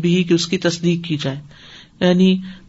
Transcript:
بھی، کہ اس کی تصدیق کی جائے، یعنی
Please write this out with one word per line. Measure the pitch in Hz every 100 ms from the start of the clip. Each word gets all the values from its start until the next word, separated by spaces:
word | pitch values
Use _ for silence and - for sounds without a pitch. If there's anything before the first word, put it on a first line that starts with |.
بھی، | 170 180
کہ | 170
اس | 170 -
کی | 185
تصدیق | 175 170 170 170 170
کی | 147
جائے، | 143 139 - - - - - -
یعنی | 180 180 185 190 - -